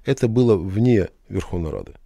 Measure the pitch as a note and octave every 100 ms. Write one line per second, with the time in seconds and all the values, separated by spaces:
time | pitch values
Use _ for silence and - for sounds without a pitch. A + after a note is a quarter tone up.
0 | - C#3 A#2+ A#2 A#2+ G2 F#2 G2 B2 A2
1 | E2+ _ - G2 - F2 D#2+ G1+ - -